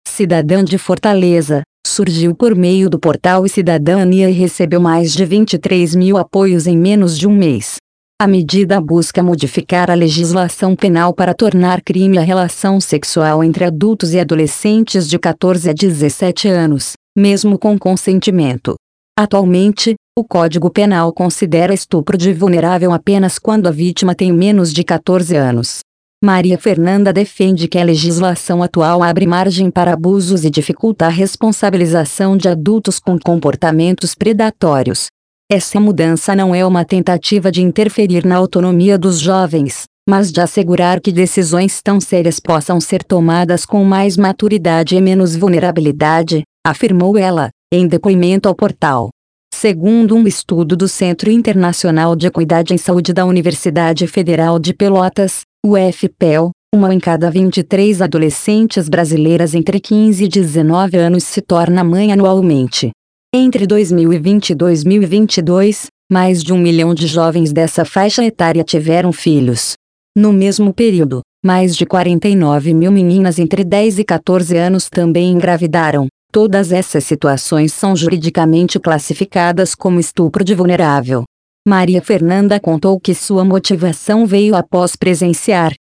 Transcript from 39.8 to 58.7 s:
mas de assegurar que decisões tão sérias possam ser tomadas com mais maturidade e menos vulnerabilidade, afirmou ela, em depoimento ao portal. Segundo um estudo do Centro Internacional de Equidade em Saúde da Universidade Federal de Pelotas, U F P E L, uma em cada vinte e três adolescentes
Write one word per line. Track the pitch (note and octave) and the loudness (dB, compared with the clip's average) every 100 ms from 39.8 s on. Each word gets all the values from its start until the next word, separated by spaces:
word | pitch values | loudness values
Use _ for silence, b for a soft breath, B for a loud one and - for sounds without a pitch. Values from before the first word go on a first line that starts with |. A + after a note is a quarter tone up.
| - _ - | -16 _ -2
mas | G3 G3 | 0 0
de | D#3+ | -2
assegurar | E3+ G#3 F3 F3+ F3 F3+ | -2 -2 0 0 0 0
que | G3+ | -2
decisões | F3 F3+ G3 E3 F3 F#3+ - | 0 0 0 -2 0 -2 -2
tão | G#3 G3+ | -2 -2
sérias | - F3+ E3 - | 0 -2 0 -2
possam | - D#3+ C#3+ F3 | -2 -2 0 -2
ser | - F#3 | -2 -4
tomadas | - F3+ E3 E3+ F3 F3 - | -2 0 2 0 0 -2 -2
com | G#3 | 0
mais | G3 F#3+ G3+ F3 | 2 2 0 0
maturidade | F#3+ F#3+ G#3+ G#3 E3 E3 D#3+ F#3 | -2 0 -2 0 0 0 0 2
e | |
menos | F#3+ F#3+ F3+ D#3+ | 2 2 0 0
vulnerabilidade, | F#3+ E3 F3+ E3 D3 D3 D#3 E3 D#3+ D#3 - _ D#3+ | 0 2 0 0 -2 0 0 0 0 -4 -6 _ -6
afirmou | D3+ A3 F3+ F#3 G#3 | -2 0 2 2 2
ela, | F#3 E3+ A#2+ - - | 0 -2 -4 -8 -4
em | F3 F3 | 0 2
depoimento | E3 G#3 F#3 F3 F#3+ G3+ | 0 2 2 2 2 0
ao | |
portal. | F3 G#3 - D#3 B2+ A2+ - _ _ - - | 0 -2 -2 -2 -2 -4 -12 _ _ -20 -4
Segundo | A3 E3 F#3+ A#3 A3 A3+ | -2 0 2 2 4 2
um | G#3+ | 2
estudo | - - F3 D#3 F3 | -2 -4 -2 0 0
do | F#3+ | -2
Centro | - F3+ E3+ G3 | -2 -2 -2 0
Internacional | A#3 A3+ F#3+ F3 F3 F3+ D#3+ E3+ E3 | 0 2 0 0 0 0 0 0 0
de | F3+ | -2
Equidade | E3+ D#3 E3+ E3 | -2 0 0 0
em | F3+ | -2
Saúde | - F3+ F3 | 0 -2 0
da | F3+ F#3 | 0 0
Universidade | F3+ E3+ D3 - D#3 E3 D#3+ E3+ | 0 0 -2 -2 0 0 0 -2
Federal | G3+ E3+ D#3+ E3 E3+ | -2 0 0 0 0
de | D#3 | -2
Pelotas, | - G3+ F#3+ F#3 G3+ F#3+ - - _ G#3 | -2 0 2 0 0 -4 -4 -14 _ 0
U | G3+ | 2
F | F#3 - F#3+ | 0 -2 -6
P | - E3 | -2 0
E | D#3 | 2
L, | E3+ - - | -2 -6 -2
uma | G#3+ F#3+ | 0 2
em | F#3 | 2
cada | F3 D#3+ E3+ | 0 0 0
vinte | F3 F#3+ F#3+ | 0 0 0
e | |
três | - F#3+ G#3 F#3 | -2 0 2 0
adolescentes | F3 D#3+ D#3 - - G#3+ A3+ | 0 0 0 -2 -2 0 0